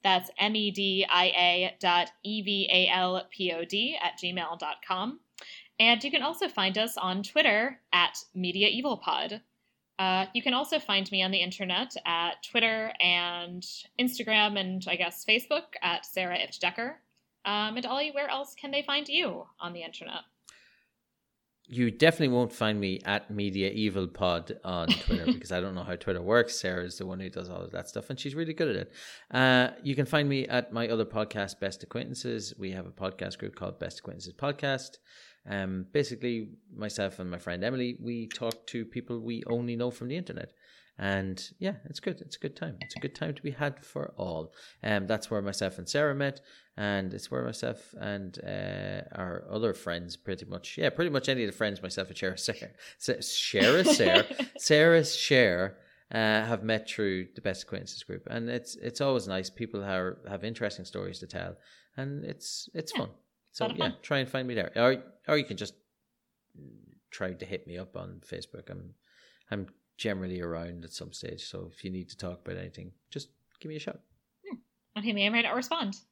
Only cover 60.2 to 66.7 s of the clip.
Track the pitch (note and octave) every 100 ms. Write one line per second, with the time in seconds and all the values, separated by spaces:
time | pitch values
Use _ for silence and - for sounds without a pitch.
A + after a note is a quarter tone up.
60.2 | G2 G2 G#2+ A2+ G#2+ - F2+ F#2+ F#2+ F#2
61.2 | F2 F#2 F2+ F2+ _ - _ - C3+ C#3+
62.2 | - D3 - - - E3 D#3 G4 G2+ -
63.2 | _ _ _ - A3+ A#3+ - - - C#3
64.2 | C3 C3 B2+ A2+ E2+ - B2 C3 - -
65.2 | - D3+ C#3 F#2+ G#2 - _ _ _ _
66.2 | _ _ _ - C#2